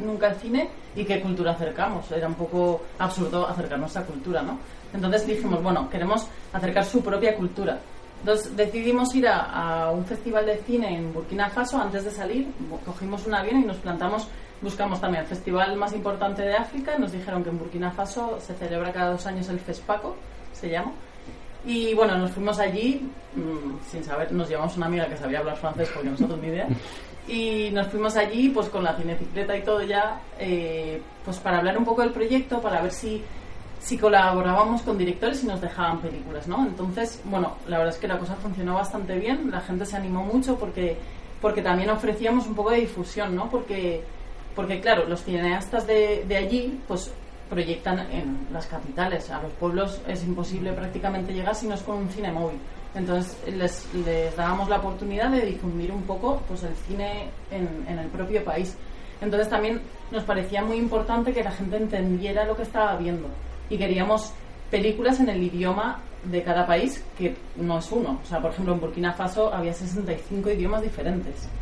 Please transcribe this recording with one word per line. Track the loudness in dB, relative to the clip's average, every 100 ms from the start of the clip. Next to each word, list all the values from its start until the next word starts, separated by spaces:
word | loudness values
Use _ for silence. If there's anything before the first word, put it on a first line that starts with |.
nunca | -2 2 2
el | 2
cine | 0 0 0 -4 -10 -4
y | 0
qué | 0
cultura | 0 0 0
acercamos? | 0 -2 0 -2 -2 -4
Era | -2 -2
un | -2
poco | -2 2 2 2 -2 -2
absurdo | -2 0 0 0 0
acercar | 0 -2 -2
nuestra | -2 -4
cultura, | -6 -6 -2 -2
¿no? | -2 -4 -8 -14 -10
Entonces | -2 2 2 2
dijimos, | 0 2 2
bueno, | 2 2 0
queremos | -2 2 0 0 -8 -6
acercar | -2 0 2 2
su | 2
propia | 2 4 4 4
cultura. | 0 0 -2 -2 -6 -16 -16 -4
Entonces | 2 2 2 2
decidimos | 2 2 4 4 4
ir | 6 6
a, | 4 2 -2 0 2 2
a |
un | 2 -2
festival | -4 0 2 2
de | 2 2
cine | 2 2 -2
en | -4
Burkina | -4 -4 0 0
Faso. | 0 0 0
Antes | 0 -2
de | -4
salir, | -4 -2 -2 -2 -4 -8
bu-, | -8
cogimos | -8 -6 -6 -4 -2
un | 0
avión | 2 4
y | 4
nos | 0
plantamos, | -4 -2 0 0 -4 -10 -14 -10
buscamos | -6 -2 -2 0
también | 0 0
el | -2
festival | -6 -2 2 2 2
más | -2
importante | -2 -2 0 0 0
de | 2 2
África. | 0 -4 -2 0
Nos | 0
dijeron | -2 -2 -2
que | -2
en | -2
Burkina | -4 -4 -2
Faso | -2 -4 -2 -4 -4
se | -8 -8
celebra | -4 -2 -2
cada | 0 2
dos | 0 -2
años | -4 -4
el | -4
fespaco, | -6 -6 -2 -2 -2 -10 -12 -14 -12
se | -8 -4
llama. | -2 -4 -6 -12 -14 -14 -14 -12 -10 -4
Y | 0 2
bueno, | 6 6 6
nos | 2
fuimos | 0 0 2
allí, | 2 2 2 2 -2 -10 -10 -6
mm, | -4 -4 -6 -8 -8
sin | -8
saber, | -4 -2 0
nos | 0 0
llevamos | 0 -2 0
una | 0
amiga | 0 0
que | -2
sabía | -2 -2
hablar | -2 -2
francés | -2 0 -2
porque | -2 -2
nosotros | 2 2 0
ni | -2
idea. | -2 0 -2 -4 -12 -14 -14 -6
Y | -2 0 0 0
nos | 0 0
fuimos | 2 2 4
allí, | 2 4 4
pues, | 4 2
con | 0 0
la | 2
cinecicleta | 2 2 0 0 0 0
y |
todo | 2 2
ya, | 2 2 2 0 -8 -6
eh, | 0 0 0 -2 -2 -6 -8 -10 -8
pues, | -4
para | 2 4
hablar | 4 4
un |
poco | 4 6
del | 4
proyecto, | 4 4 4 4 0
para | 2 2
ver | 0
si, | -2 -4 -4 -6 -8 -10 -10 -10 -8
si | -4 4
colaborábamos | 8 10 8 6 4 6 4 4
con | 2 2
directores | 2 2 0 0
y | 0
nos | -2
dejaban | -2 0 0 0
películas, | -2 -6 -6 -8 -2
¿no? | 0 0
Entonces, | 0 -2 0 -2 -4 -2
bueno, | 0 0 -2 -2
la | 2
verdad | 2
es | 2
que | -2
la | -2
cosa | -2 -4
funcionó | -4 -2 0 0
bastante | 0 -2 -2 0
bien, | 0 0 0
la | -2
gente | -2 -2 -2
se | -4
animó | -2 -2
mucho | 2 2 2 0
porque, | -2 -2 -2 -2 -6 -10 -12 0
porque | 0 2
también | 2 4 4
ofrecíamos | 2 2 2 4 2 2
un | 0
poco | 4
de | 4
difusión, | 4 0 -4 -2 0 0
¿no? | 0
Porque, | -2 -2 -2 0 -2 -4 -10 -10 -10 -8 -4
porque, | -2 2
claro, | 4 4 4
los | 0
cineastas | 0 0 2 2 0 0 4
de, | 6 6 2 0
de | 0
allí, | 2 0 0 -4 -4
pues, | -4 -4 -10 -12 -14 -6
proyectan | -2 -2 -2 0 -2 -2
en | -4 -2 -2 -4
las | -4 -4
capitales. | -6 -4 0 0 0 -4
A | -6
los | -6
pueblos | -2 0 2 0 -2 -4
es | -4 -2
imposible | -2 -2 -2 -2
prácticamente | -2 -4 -2 -2 -2 -2
llegar | -2 0 0
si | -2
no | -4
es |
con | -4 -2
un | -2
cine | -4 -4
móvil. | -2 -2 -4 -8 -10 -8
Entonces | -4 0 0 0 -6 -6 0
les, | 0 0 -6
les | -2 2 2 2 0
dábamos | 2 2 4
la | 2
oportunidad | 2 -4 -2 0 2
de | 4 2
difundir | 0 -2 -2 -2
un | -2
poco, | -2 0 2 2 0
pues, | -2
el | -2 -4 -4
cine | -2 -2 -4 -6 -8 -6
en, | -4 -2 -2 -4
en | -4
el | -4
propio | -4 0 0
país. | 0 0 -2 -4 -8 -10 -10 -6
Entonces | 0 2 2
también | 2 2 0 -4 -10 -6
nos | -2
parecía | 0 0 0 0
muy | 2 2
importante | 2 2 2 2 2
que | 2
la | 0
gente | -2 -2 0
entendiera | 0 2 2 2 2 2
lo | 2 0
que |
estaba | 0 2 2 2
viendo | 0 -2 -4 -6 -8 -8 -4
y | 0
queríamos | 2 2 4 4 2 -10 -12 -12 -2
películas | 2 4 4 4 6
en | 6
el | 4
idioma | 2 2 2 2 0 -2 -8 -10 -2
de | 0
cada | 2 4 4
país, | 4 4 -2 -8 -2
que | -2 -2 -8 -4
no | 0 0
es | 0
uno. | 0 0 -2
O | -2
sea, | 0
por | 0
ejemplo, | 0 0
en | 2
Burkina | 0 0 0
Faso | 0 0 2 2
había | 2 0
sesenta | -2 -2 -2 -2
y | -2 -2
cinco | -2 0
idiomas | 2 2 2
diferentes. | 0 0 0 0 -2 -6 -6 -2